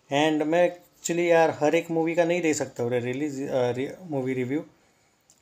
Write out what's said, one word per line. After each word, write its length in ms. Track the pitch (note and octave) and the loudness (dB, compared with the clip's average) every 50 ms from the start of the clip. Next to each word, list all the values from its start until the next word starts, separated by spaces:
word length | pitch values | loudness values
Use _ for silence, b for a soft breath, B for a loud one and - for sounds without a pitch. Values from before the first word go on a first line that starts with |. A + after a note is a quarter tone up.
| _ _ C#3+ | _ _ 0
And 320 | C#3+ D3+ D#3+ D#3 D3+ D3+ | 2 2 2 2 0 0
मैं 300 | D3+ D#3+ F3 F3+ E3+ F3 | 0 2 2 2 2 0
actually 540 | - - _ _ _ - - E3+ E3+ F3 E3+ | -6 -20 _ _ _ -8 -4 -2 -2 2 4
यार 280 | E3+ E3 D#3+ D#3 C3+ A2+ | 6 6 6 4 2 2
हर 160 | D3 D3+ D#3 | 0 2 2
एक 160 | E3+ E3 E3 | 2 0 0
मूवी 240 | E3 E3 D#3+ E3 E3 | -2 -2 -2 0 2
का 100 | E3 E3+ | 0 2
नहीं 160 | E3 F3 F3+ | 2 2 0
दे 120 | E3+ D#3+ D3 | 2 0 0
सकता 300 | - C#3 B2+ - - B2 | 0 -2 -6 -4 -6 -4
हूँ 80 | A#2+ | -2
रिलीज, 500 | B2 B2 A#2 B2 B2+ C3+ D3+ D3+ C#3 C3 | -2 -2 -2 -4 -4 -4 -4 -6 -6 -6
अ, 300 | C#3 C3+ C3+ C3+ B2 B2 | -6 -2 0 0 0 0
रि-, 400 | A#2+ B2 C3+ C#3+ - - F#3+ F3 | 0 -2 -6 -6 -8 -12 -12 -6
मूवी 220 | D3+ C3+ B2+ C3 C3 | -6 -4 -4 -2 -2
रिव्यू। 300 | B2+ B2+ B2 C3+ D#3 E3 - b b b b b b b b b b b b b _ | -4 -4 -4 -4 -6 -6 -8 b b b b b b b b b b b b b _